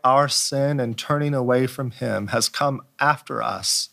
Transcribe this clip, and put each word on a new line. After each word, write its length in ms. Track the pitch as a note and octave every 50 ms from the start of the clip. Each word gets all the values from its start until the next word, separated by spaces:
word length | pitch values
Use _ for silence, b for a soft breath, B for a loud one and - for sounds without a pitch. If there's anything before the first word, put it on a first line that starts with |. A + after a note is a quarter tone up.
| -
our 240 | B2+ C3 C#3 C#3+ C#3
sin 500 | - - - - C#3+ C#3 C#3 C#3+ D3 C#3
and 180 | B2 A#2 A2+ -
turning 360 | - - D3+ D3 D3 D3 C#3+
away 340 | C3+ B2+ B2 B2 B2+ C3 B2+
from 240 | B2+ - C#3 B2
him, 360 | A2+ - B2 A#2 G#2+ G2+ G2+ G#2
has 200 | - A#2 A2+ -
come 340 | - - C#3+ C#3+ C#3 - - _ _ -
after 460 | C#3 D3 D3+ C#3 - - - - A2+
us 460 | A#2 G2 F#2+ F#2 - - - - -